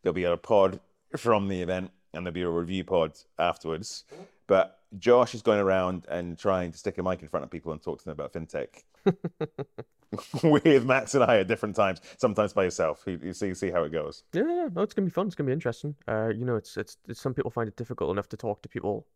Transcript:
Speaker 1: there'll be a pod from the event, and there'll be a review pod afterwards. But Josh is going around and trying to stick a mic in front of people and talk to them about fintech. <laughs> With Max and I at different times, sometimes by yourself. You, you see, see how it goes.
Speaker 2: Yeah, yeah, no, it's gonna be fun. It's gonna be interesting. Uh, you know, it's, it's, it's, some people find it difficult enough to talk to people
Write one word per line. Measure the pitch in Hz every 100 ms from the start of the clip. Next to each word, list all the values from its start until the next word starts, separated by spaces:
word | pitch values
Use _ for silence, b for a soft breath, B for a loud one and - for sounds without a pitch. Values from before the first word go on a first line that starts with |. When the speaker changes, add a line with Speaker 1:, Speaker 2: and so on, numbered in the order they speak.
Speaker 1:
there'll | 92
be | 85
a | 87 85
pod | - 107 95 90 _ _ _ -
from | 120 107 98
the | 92
event, | 87 92 92 _ _
and | 85 90
there'll |
be | 85
a | 90
review | 85 85 92
pod | 82 92 80 - _ -
afterwards. | 87 - 80 80 107 - _ B B B -
But | 95 - _ _ 101
Josh | 117 120 120 117
is |
going | 113 104
around | 98 95 92 90 -
and | 85 87 82
trying | 104 92 87
to | -
stick | 104 95
a |
mic | 92 87
in | 76
front | 87
of | 67
people | 82 80
and | 78
talk | - 78
to |
them | -
about | 73 71
fintech. | 85 82 76 67 - _ _ 202
<laughs> | 180 165 _ 151 - 147 - - _ _ 104 - 139
With | 165 147 170 139
Max | 123 131 113
and | 139
I | 113 113
at | 92
different | 110 107
times, | 101 98 87 B B
sometimes | 123 101 104
by | -
yourself. | 92 - 82 - -
You, | 87
you | 85
see, | 92 101
see | 90 95
how | 87
it | 78
goes. | 80 76 - _
Speaker 2:
Yeah, | 165 302
yeah, | 349 320
no, | 170
it's | 208
gonna | - 190
be |
fun. | 180 196
It's |
gonna | - 139
be |
interesting. | 147 123 117 147 147 -
Uh, | 110 113
you | 110
know, | 123 113
it's, | - -
it's, | - - -
it's, | -
some | -
people | 131 120
find | 120 110
it | -
difficult | 117 - 76
enough | 98 -
to | 110
talk | 113 104
to | -
people | - 101 101 -